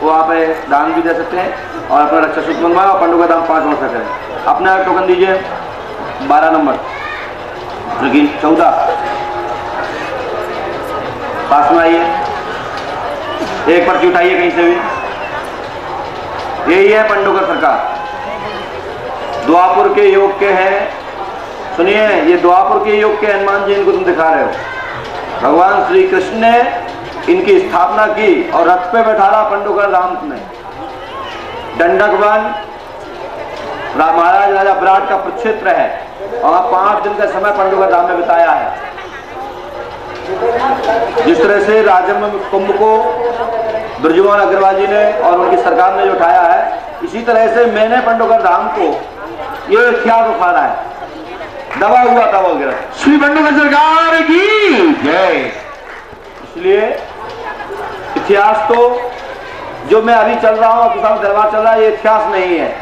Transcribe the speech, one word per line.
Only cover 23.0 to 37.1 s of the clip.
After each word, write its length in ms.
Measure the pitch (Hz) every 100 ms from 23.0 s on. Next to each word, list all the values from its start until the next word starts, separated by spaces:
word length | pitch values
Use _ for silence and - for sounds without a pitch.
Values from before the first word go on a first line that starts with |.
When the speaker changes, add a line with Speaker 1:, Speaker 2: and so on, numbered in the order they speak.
| 214 208
Speaker 1:
के 60 | 214
हनुमान 380 | 196 196 202 196
जी, 80 |
इनको 180 | 202 190
तुम 120 | 175 175
दिखा 240 | 160 165
रहे 140 | 160
हो। 60 | 131 - - - - - - - - -
भगवान 440 | - 160 190 190 -
श्री 160 | 185 185
कृष्ण 300 | 185 - 220
ने 140 | 226 240 254 - - - - - -
इनकी 300 | 185 202 185
स्थापना 460 | - 175 180 220 214
की 420 | 208 214 156 -
और 160 | 160 170
रथ 220 | 180 -
पे 80 | 226
बैठा 240 | 226 214 196
रहा 140 | 214 214
पंडुकर 400 | 202 202 190 202
राम 280 | 185 180 180
ने। 160 | 151 127 - - - - 320 - - - - - - - - -
दंडक 360 | 170 190 208 196
वन, 320 | 208 214 214 - - - - - - - - - - - - - - -
रा-, 160 | 160 165
महाराज 360 | 170 196 202
राजा 220 | 196 196
विराट 360 | 185 185 196 196
का 80 | 190
प्रक्षेत्र 500 | 170 240 226 - 190
है 720 | 165 - - - - 196 -
और 120 | - 175 185
पांच 320 | 185 202 208
दिन 100 | 208